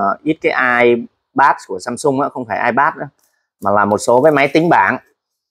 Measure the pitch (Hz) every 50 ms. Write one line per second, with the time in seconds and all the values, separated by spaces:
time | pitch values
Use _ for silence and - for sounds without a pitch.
0 | 101 98 98 - - 147 160 - - 165 - - 131 123 123 120 120 120 120 117
1 | 120 - _ _ _ _ - 135 135 147 165 - - - 95 92 - 123 120 113
2 | - 147 135 131 147 - - 143 120 110 98 95 104 120 113 127 143 160 151 -
3 | 151 139 _ _ _ _ _ _ _ _ _ _ - 98 101 104 101 101 104 98
4 | - - 120 127 135 160 151 139 139 147 - 165 165 175 143 113 95 95 120 127
5 | - _ _ _ _ _ _ _ _ _